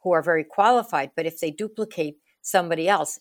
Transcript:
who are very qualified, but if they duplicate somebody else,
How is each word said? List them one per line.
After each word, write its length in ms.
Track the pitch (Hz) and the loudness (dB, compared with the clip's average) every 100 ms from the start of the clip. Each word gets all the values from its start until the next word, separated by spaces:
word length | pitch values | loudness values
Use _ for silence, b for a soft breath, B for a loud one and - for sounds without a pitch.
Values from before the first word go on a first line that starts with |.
who 100 | 185 | 0
are 100 | 170 | 2
very 220 | 160 160 | 2 0
qualified, 680 | 151 - 208 247 226 156 139 - | 0 2 4 4 0 -4 -4 -6
but 100 | 165 | -6
if 140 | 160 | -6
they 100 | 160 | -6
duplicate 720 | 147 214 214 214 - 151 147 _ _ | -6 -8 -8 -8 -4 -6 -6 _ _
somebody 460 | - 196 170 165 165 | -2 -2 0 -2 0
else, 300 | 196 151 - | 0 -2 -8